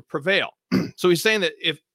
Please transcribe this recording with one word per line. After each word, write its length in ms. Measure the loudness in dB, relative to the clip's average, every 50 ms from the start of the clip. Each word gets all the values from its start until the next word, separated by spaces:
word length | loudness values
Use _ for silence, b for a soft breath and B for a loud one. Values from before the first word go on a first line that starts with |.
| -16
prevail." 440 | -8 -8 -6 -2 0 0 0 -2 -4 _ _ _ -2
<clears throat> 260 | -2 -2 -2 -2 -8
So 120 | -2 2 2
he's 140 | 2 4
saying 180 | 2 0 2 2
that 140 | 0 -2 -4 -4
if 200 | -6 -6 -6 -6 _ _